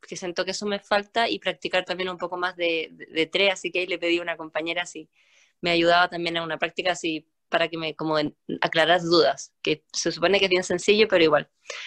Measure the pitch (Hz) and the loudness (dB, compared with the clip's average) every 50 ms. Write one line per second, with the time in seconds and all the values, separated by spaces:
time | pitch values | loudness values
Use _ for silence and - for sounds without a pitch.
0 | - - 185 165 - 175 170 - 180 185 190 - 208 208 202 202 _ - 214 202 | -16 -14 -14 -8 -8 -6 -4 -4 -4 -4 -4 -6 -4 -4 -6 -6 _ 0 0 0
1 | 202 _ _ 233 233 - - 196 - 185 180 _ - 170 - 185 180 - 180 175 | 0 _ _ 0 0 0 -2 -4 -4 -6 -6 _ -8 -2 -2 -2 -2 -2 -6 -6
2 | 185 185 180 170 185 175 180 180 180 185 180 175 175 170 165 160 156 160 165 165 | -6 -8 -6 -8 -8 -8 -6 -4 -6 -6 -4 -2 -2 -2 -2 -2 -4 -8 -14 -20
3 | - _ - 156 160 156 - 180 196 196 190 - - 180 - 180 180 180 185 165 | -20 _ -2 -2 -2 0 0 2 2 2 0 -2 -6 -6 -4 -4 -4 -4 -6 -4
4 | 175 170 170 170 175 175 165 156 165 160 _ 156 160 170 170 175 175 170 - 160 | 0 0 0 0 -2 -4 -8 -8 -10 -8 _ -6 -6 -4 -4 -6 -6 -8 -10 -16
5 | 160 _ _ _ _ _ _ _ _ _ _ _ - 175 170 170 170 170 170 175 | -18 _ _ _ _ _ _ _ _ _ _ _ -2 0 2 4 4 6 6 6
6 | 180 180 - 170 170 170 170 170 165 165 156 151 - 175 - - 180 180 170 - | 4 2 0 -4 -4 -4 -4 -4 -4 -4 -4 -4 -4 -6 -4 -4 -2 -2 -2 -2
7 | - 170 160 156 - _ _ _ _ _ - 170 165 165 165 165 165 156 139 - | -4 -6 -6 -6 -10 _ _ _ _ _ 0 0 0 0 -2 -6 -6 -6 -6 -4
8 | 156 160 156 151 147 143 - _ _ - - - - 165 - 165 160 156 175 180 | -4 0 0 0 0 -2 -6 _ _ -10 -6 -4 -4 0 2 2 4 4 4 2
9 | 175 165 170 170 147 139 135 - - - _ _ _ - 156 151 _ _ - - | 4 2 4 4 4 4 2 -2 -8 -20 _ _ _ -4 -4 -4 _ _ -8 -4
10 | - 175 156 160 165 175 196 202 196 190 180 180 180 - 180 175 - - 202 208 | -4 -4 -2 0 0 2 2 2 2 2 2 0 0 -2 -4 -2 2 2 4 4
11 | 220 214 196 180 165 156 151 143 147 _ _ _ _ - - - - | 4 4 6 4 6 6 4 2 0 _ _ _ _ -14 -14 -12 -12